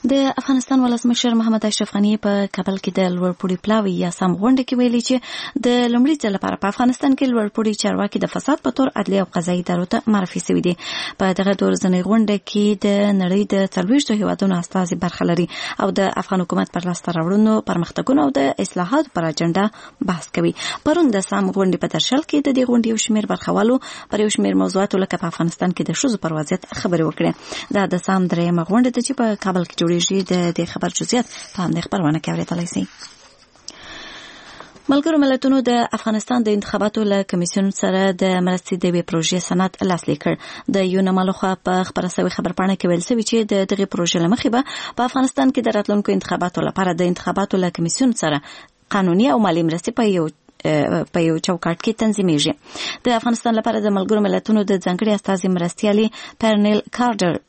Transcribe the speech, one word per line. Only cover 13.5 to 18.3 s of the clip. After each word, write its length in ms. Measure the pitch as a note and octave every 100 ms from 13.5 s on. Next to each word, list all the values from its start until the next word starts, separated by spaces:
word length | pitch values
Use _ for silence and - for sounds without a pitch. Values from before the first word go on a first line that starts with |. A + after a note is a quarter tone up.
د 40 | G3 F#3+
څلوېښتو 440 | - F3+ C#4 - G#3+
هیوادونو 380 | F3+ F3 G3 F3+
استازي 400 | E3+ F#3+ F3+ F3
برخه 240 | F3 - F3+
لري 160 | E3+ F3 - - -
او 60 | G3+ F#3+
د 120 | G3 -
افغان 220 | F#3+ F#3
حکومت 300 | F3 F#3 F#3 F3
پر 100 | F3+
لاسته 260 | F3 - E3+
راوړنو، 380 | E3 G3+ A3 A3 G#3
پرمختګونو 500 | F3 E3+ - E3 C#4
او 40 | C#4+